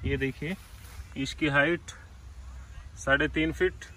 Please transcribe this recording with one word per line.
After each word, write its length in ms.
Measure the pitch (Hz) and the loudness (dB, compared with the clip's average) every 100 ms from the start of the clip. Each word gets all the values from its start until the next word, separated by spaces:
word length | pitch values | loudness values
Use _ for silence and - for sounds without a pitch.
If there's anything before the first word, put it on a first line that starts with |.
ये 120 | 135 139 | 2 2
देखिए, 400 | 135 - 147 190 - - - - - - | 0 -2 -6 -6 -8 -16 -14 -14 -10 -4
इसकी 320 | 135 - 151 | -4 0 4
height 420 | 143 147 170 - - - - - - - - - - - - | 6 6 4 -2 -16 -18 -16 -16 -14 -14 -14 -14 -14 -14 -6
साढ़े 320 | - 143 151 | 4 6 6
तीन 240 | 160 160 | 2 0
feet 320 | - 185 - - | 4 2 2 -14